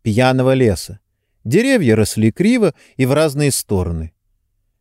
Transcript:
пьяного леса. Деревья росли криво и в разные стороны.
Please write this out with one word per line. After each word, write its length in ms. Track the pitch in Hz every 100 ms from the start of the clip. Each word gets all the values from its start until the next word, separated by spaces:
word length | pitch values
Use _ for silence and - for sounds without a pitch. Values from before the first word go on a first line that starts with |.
пьяного 500 | 113 104 127 131 127
леса. 460 | 131 117 87 - 98 _ _ _ _
Деревья 500 | 110 175 269 247 127
росли 380 | 214 - 110 110
криво 420 | - 208 247 185 - _ -
и 100 | 127
в 60 |
разные 400 | 143 156 139 143
стороны. 600 | - - 95 87 82 80 _ _ _ _ _ _ _